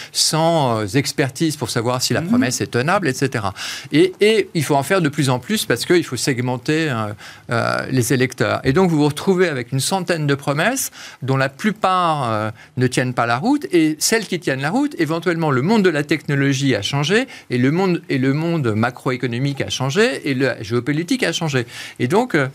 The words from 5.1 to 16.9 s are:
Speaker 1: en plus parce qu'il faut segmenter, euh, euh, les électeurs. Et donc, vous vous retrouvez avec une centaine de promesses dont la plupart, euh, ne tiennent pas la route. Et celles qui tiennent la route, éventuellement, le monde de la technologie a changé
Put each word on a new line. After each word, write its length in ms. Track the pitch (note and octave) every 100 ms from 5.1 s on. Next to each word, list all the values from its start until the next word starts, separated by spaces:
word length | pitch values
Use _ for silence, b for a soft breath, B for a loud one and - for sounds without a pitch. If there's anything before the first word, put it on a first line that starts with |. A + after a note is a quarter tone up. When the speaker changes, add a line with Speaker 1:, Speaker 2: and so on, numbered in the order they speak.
| - C3+
Speaker 1:
en 80 | B2+
plus 260 | - G#3+
parce 200 | - A#2+ -
qu'il 160 | F3
faut 120 | - B2
segmenter, 720 | D3+ A#2+ B2+ B2+ C3+ D#3 D#3
euh, 220 | A#2 G#2 G#2 B B -
euh, 340 | A#2 A#2 B1 -
les 240 | C3 A2+
électeurs. 480 | C3 B2+ - G#2 G#2+
Et 80 | C#3
donc, 180 | E3 F#3
vous 60 | D3+
vous 100 | D3
retrouvez 420 | D3 G3 F3+ F3+
avec 220 | C3 A#2+
une 80 | C3+
centaine 460 | - G3 F3+ E3 C#3+
de 80 |
promesses 560 | C#3 D3+ C#3+ G#3 C4 - B B B
dont 140 | C3 C3+
la 140 | C3+
plupart, 840 | - G#3+ - F#3+ F#3 E3+ D3+ A#2
euh, 180 | G#2+ G#2+ B B B2
ne 120 | B2 C#3
tiennent 160 | B2+
pas 140 | B2 A#2
la 100 | A#2+
route. 300 | A3 C#4+ -
Et 240 | E3+ D#3 D3+
celles 280 | - A3+ F#3
qui 140 | F3
tiennent 220 | D3+ C3
la 80 | C#3+
route, 240 | A#3+ D4 -
éventuellement, 520 | D3+ E3 F3 E3 D#3
le 100 | B2+
monde 220 | E3 A3+
de 80 | F#3
la 120 | D3
technologie 720 | D3 D#3+ - C#3 C#3 C3+ C3+
a 60 | G#2
changé 460 | -